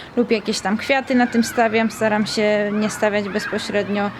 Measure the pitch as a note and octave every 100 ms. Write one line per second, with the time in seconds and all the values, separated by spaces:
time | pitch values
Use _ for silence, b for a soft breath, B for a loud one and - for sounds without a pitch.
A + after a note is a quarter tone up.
0 | B - A#3+ A3+ G3+ G#3+ F#3+ A3 - C4+
1 | C4 B3+ A#3+ A#3 A3+ - A3+ A3 A3+ -
2 | A3 G#3 G#3+ - G#3 G#3 G#3 G#3 G#3+ -
3 | G#3+ G#3 G3+ F#3+ - G#3+ - G#3 G3 G3+
4 | G3+ B